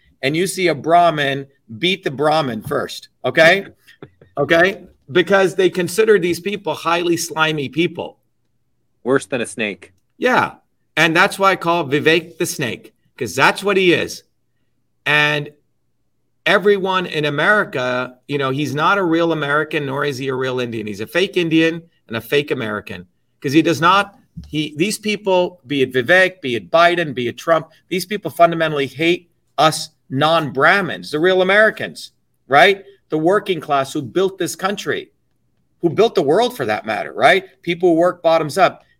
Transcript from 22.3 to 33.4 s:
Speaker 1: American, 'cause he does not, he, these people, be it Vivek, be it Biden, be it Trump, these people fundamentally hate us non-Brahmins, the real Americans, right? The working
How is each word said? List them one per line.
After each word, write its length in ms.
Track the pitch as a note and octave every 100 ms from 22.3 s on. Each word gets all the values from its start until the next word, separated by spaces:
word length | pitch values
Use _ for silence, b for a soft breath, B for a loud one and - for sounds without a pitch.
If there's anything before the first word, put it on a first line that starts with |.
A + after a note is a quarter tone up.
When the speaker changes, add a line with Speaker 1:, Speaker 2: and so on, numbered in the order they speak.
| D3 D3
Speaker 1:
American, 540 | C3 A2 G#2 - F#2 F2+ _ _ _
'cause 100 | C#3
he 100 | D3+
does 200 | E3+ C#3
not, 360 | E3+ G3 G3 - _ - -
he, 260 | D3+ D3 D3
these 200 | G3+ G#3+
people, 640 | G#3+ G#3 G3 F#3 F3+ - B2
be 140 | C#3+
it 100 | B2+
Vivek, 480 | B2+ B2 F3+ F#3 F#3
be 160 | C3 A#2
it 160 | F2+
Biden, 420 | E3 F3 F3 D#3+
be 140 | B2 A#2+
it 100 | A#2+
Trump, 320 | E3 D#3+ D3 b b
these 160 | F#3 F3+
people 260 | G#3 D#3+
fundamentally 560 | - E3+ E3+ D#3+ D3 C3+
hate 420 | B2+ E3 F3 - _ _ -
us 320 | D#3 D3+ - _ -
non-Brahmins, 1000 | C3 D3+ E3 D3 B2+ D3+ G3 E3+ A2 -
the 80 | D3+
real 220 | F3 F#3
Americans, 720 | F#3 G3+ G#3+ - G#2 - - _ _ _ -
right? 380 | C#3 F#3+ G3 B B B
The 80 | D#3
working 420 | D#3+ G#3